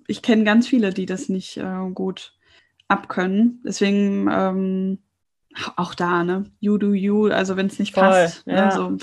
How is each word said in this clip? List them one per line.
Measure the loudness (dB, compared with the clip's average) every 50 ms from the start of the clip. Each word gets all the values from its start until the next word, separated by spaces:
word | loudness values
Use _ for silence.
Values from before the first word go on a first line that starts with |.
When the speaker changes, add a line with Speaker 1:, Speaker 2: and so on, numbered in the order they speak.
| -10 -8
Speaker 1:
ich | -8 -4
kenn | 0 2 4 4 4
ganz | 4 4 4 4 4
viele, | 2 2 2 0
die | -2 -4 -4
das | -4 -6 -6 -4 -6
nicht, | -6 -6 -6 -10 -10
äh, | -8 -8 -6 -6 -6 -6 -8 -6
gut | -6 -6 -6 -6 -8 -14 -20 _ _ _ _ _ _ _ _ _ _ _ -2
abkönnen. | -2 -2 -2 -6 -4 -4 -2 0 2 2 2 2 0 -2 -8
Deswegen, | -10 -4 -2 0 0 2 2 2 0 0 0 0 0
ähm, | 0 0 0 0 0 -2 -2 -2 -2 -2 -2 -4 -4 -6 _ _ _ _ _ _ _ _ _ _ _ -14 -14 -10 -8
auch | -8 -8 -8 -6
da, | -4 -2 0 0 0 0
ne? | 0 -2 -2 -4 -8 _ _
You | 0 0 0 2
do | 2 0 0
you, | 0 0 0 2 2 2 2
also | 2 2 0 0 -2 -2
wenn's | -2 -2 -2 -4
nicht | -6 -2
Speaker 2:
Voll, | 2 4 4
Speaker 1:
passt, | 6 6 6 4 2 0 -8 -6
ne, | -2 2
Speaker 2:
ja, | 2 4 4
Speaker 1:
so. | 2 0 -2 -4 -4 -6